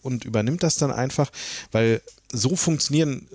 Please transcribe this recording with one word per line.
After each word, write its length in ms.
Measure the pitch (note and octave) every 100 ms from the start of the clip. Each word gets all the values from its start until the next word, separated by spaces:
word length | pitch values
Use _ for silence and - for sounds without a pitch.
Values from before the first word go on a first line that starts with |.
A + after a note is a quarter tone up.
und 220 | C3 B2
übernimmt 380 | - A2 A2 E3+
das 100 | E3 -
dann 140 | C#3+
einfach, 400 | A#2+ C3 - C#3 - - - -
weil 320 | A2 A2+ A2+ - - -
so 240 | A#2+ B2+ F3+
funktionieren 720 | - D#3 - D3 D#3 C3 -